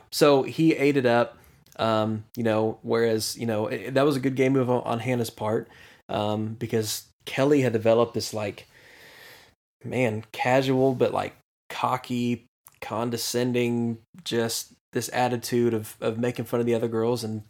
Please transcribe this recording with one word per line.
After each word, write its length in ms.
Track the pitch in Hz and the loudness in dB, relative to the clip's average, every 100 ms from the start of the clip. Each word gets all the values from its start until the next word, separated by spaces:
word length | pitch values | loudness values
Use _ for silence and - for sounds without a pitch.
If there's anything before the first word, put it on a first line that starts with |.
| - | -6
So 300 | - 147 139 | 4 6 6
he 300 | 123 123 160 | 2 2 2
ate 240 | 143 143 139 | 4 2 4
it 80 | 123 | 4
up, 320 | 120 117 - - _ _ - | 4 2 -4 -20 _ _ -4
um, 460 | 113 110 107 107 - 123 | 0 2 0 -4 -8 -4
you 60 | |
know, 360 | 113 110 110 117 | 0 2 0 -4
whereas, 540 | 117 117 117 110 - - | -2 0 2 0 -4 -4
you 80 | 117 | -2
know, 200 | 107 107 | -2 -2
it, 240 | 113 95 | -4 -2
that 100 | 135 | 0
was 120 | 143 135 | 2 2
a 40 | |
good 140 | 135 131 | 0 2
game 160 | 131 | 4
move 140 | 135 123 | 4 2
on, 140 | 123 | 0
on 160 | 110 117 | 0 -4
Hannah's 320 | 120 123 113 | -2 -2 -2
part, 380 | - 107 117 - - - - - | -4 -2 -2 -4 -16 -20 -20 -6
um, 460 | 95 104 107 110 113 | -2 -2 -2 -4 -6
because 460 | 120 113 107 - - _ | -4 -2 -2 -6 -10 _
Kelly 380 | - - 139 147 | -6 0 4 4
had 100 | 127 | 4
developed 400 | 110 113 113 117 | 2 4 4 2
this, 220 | 110 - | -2 -6
like, 320 | 110 101 - - - - - - - - - - _ _ _ | -6 -6 -8 -18 -20 -20 -20 -20 -20 -20 -20 -20 _ _ _
man, 400 | 120 117 120 107 - | -6 -2 0 -2 -8
casual, 600 | - 123 135 135 131 135 | -4 2 2 2 2 2
but, 180 | 123 113 | 2 0
like, 200 | 95 - - _ _ - | 0 -4 -10 _ _ -14
cocky, 760 | - 120 127 - 123 120 120 _ _ _ - | -4 -2 -2 -4 -2 -2 -4 _ _ _ -16
condescending, 1160 | - 110 120 117 - 120 127 123 120 120 117 113 _ - | -8 -4 -4 -4 -2 -2 0 0 0 0 -2 -4 _ -16
just 480 | - 117 113 - - _ _ | -4 -2 0 -4 -10 _ _
this 160 | 123 - | -6 -4
attitude 600 | 123 123 120 - 120 120 | 0 0 -2 -2 2 2
of, 240 | 110 107 - | 0 -4 -6
of 180 | 117 110 | -4 -2
making 260 | 120 120 | -4 -4
fun 160 | 117 120 | -4 -2
of 60 | 117 | 0
the 80 | |
other 140 | 113 117 | 0 0
girls. 340 | 110 117 120 | 0 0 -2
And 180 | 110 110 | -4 -8